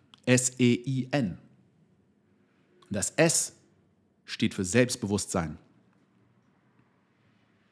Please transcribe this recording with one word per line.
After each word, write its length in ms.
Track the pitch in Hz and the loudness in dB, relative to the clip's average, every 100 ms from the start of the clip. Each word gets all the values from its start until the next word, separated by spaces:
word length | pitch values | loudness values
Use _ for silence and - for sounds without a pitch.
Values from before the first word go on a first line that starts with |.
| _ _ - | _ _ 2
S 340 | 123 - - | 2 2 2
E 140 | 123 120 - | 2 2 -2
I 220 | 131 127 | -6 -2
N. 260 | 143 104 80 - _ _ _ _ _ _ _ _ _ _ _ _ _ - | -2 -2 -6 -16 _ _ _ _ _ _ _ _ _ _ _ _ _ -8
Das 220 | 110 - | -6 -2
S 420 | - 165 - - - _ _ _ _ _ _ - | 2 2 2 -2 -8 _ _ _ _ _ _ -14
steht 280 | - 107 | -2 -2
für 120 | - 92 | -2 0
Selbstbewusstsein. 920 | 113 123 - 101 101 - 95 80 76 _ _ _ _ _ _ _ _ _ _ _ _ _ _ _ _ _ _ _ _ _ | 2 2 0 -2 -2 -2 -4 -4 -8 _ _ _ _ _ _ _ _ _ _ _ _ _ _ _ _ _ _ _ _ _